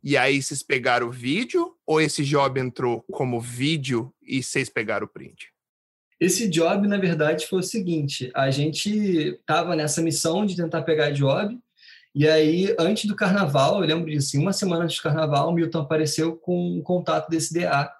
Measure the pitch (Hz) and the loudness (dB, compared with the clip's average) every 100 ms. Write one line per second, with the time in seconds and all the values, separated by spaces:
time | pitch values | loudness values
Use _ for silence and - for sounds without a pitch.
0 | 143 139 131 139 135 139 - 135 123 123 | 0 2 2 0 -2 -8 -4 -2 2 2
1 | 120 123 120 170 240 359 349 _ - 156 | 0 -6 -4 -4 -2 -2 -2 _ -2 0
2 | 151 - 139 143 135 131 127 - 127 117 | 2 0 0 2 0 0 -6 -2 -2 -2
3 | - - 131 120 117 120 139 160 131 120 | -6 -4 -2 -2 -6 -2 0 0 0 -2
4 | 120 _ - 135 123 156 131 - 110 104 | -4 _ -6 -6 -2 -4 -2 -4 -4 -4
5 | 104 - - _ - _ _ _ _ _ | -6 -12 -20 _ -20 _ _ _ _ _
6 | _ _ 180 - 226 160 165 196 202 202 | _ _ 0 2 0 2 2 2 2 2
7 | 185 160 151 160 - 190 175 - 175 165 | 0 2 2 0 -2 -2 -2 -4 -2 -2
8 | 143 - 127 - 135 131 151 143 208 214 | -2 -6 -6 -2 0 2 0 -2 -2 0
9 | 208 170 147 - - 160 170 165 151 156 | 2 0 0 -6 -2 0 0 -2 0 0
10 | 165 156 165 170 208 175 165 160 160 156 | 0 0 0 0 0 -2 -2 -2 0 2
11 | 151 139 139 160 208 247 _ _ - - | 2 2 2 2 -2 -6 _ _ -20 -20
12 | _ 139 151 156 156 170 196 - 165 214 | _ 2 4 6 6 4 2 2 2 0
13 | 208 202 202 202 175 139 139 202 160 160 | -2 0 2 2 2 4 2 2 2 0
14 | 156 151 135 143 175 196 196 165 170 - | 0 -2 0 0 0 0 0 0 0 -2
15 | 165 151 151 143 156 170 165 165 143 156 | -2 0 2 2 2 0 0 -2 0 0
16 | 156 156 160 160 - 180 175 175 - 180 | 0 0 -2 -2 -2 -2 0 -4 -2 -2
17 | - 156 156 165 151 160 175 143 143 - | 0 -2 -2 -4 -2 -2 0 0 -2 -8